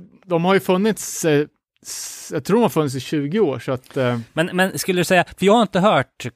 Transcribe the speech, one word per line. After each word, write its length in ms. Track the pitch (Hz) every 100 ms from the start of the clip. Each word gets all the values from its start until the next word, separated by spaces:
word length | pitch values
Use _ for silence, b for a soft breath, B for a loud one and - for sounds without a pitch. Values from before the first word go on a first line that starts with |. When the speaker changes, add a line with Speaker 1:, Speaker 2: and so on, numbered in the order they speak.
| - _ -
Speaker 1:
De 200 | 170 180
har 80 |
ju 60 | 190
funnits, 640 | 190 185 220 190 - - 165
eh, 220 | 147 151 _ _ _
s-, 460 | - - - - -
jag 100 | 165 131
tror 100 | 220
de 40 |
har 80 | 226
funnits 260 | 160 151 131
i 40 |
tjugo 400 | - 156 143 214
år, 200 | 175 127
så 120 | -
att, 260 | 127 - 143
eh. 220 | 123 120 117
Speaker 2:
Men, 160 | 151 170
men 260 | 180 190 -
skulle 200 | - 180
du 60 | 170
säga, 180 | 180 160 -
för 80 | 190
jag 80 |
har 80 | 233
inte 180 | 208 185
hört 460 | 208 156 123 - 123